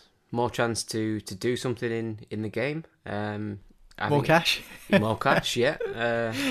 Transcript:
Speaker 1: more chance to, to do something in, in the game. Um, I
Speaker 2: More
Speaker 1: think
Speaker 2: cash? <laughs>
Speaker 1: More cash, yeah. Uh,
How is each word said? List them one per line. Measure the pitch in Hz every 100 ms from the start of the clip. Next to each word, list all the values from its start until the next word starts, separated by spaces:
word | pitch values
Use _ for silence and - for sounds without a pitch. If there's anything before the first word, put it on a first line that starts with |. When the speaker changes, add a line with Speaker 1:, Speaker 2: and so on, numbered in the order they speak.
| - _ _
Speaker 1:
more | 117 120
chance | - 117 113
to, | - 113 110 107
to | -
do | 95 117 123
something | 131 113 123
in, | 113 113 107 -
in | 104
the | 107
game. | 110 127 156 160 _
Um, | - 104 104 104 104 98 - - - -
I | 107
Speaker 2:
More | 143
Speaker 1:
think | 131
Speaker 2:
cash? | 165 - - - - -
<laughs> | 196
Speaker 1:
More | 107 110
cash, | 139 156 - 123
yeah. | 123 165 -
Uh, | 104 117 117 117 240 277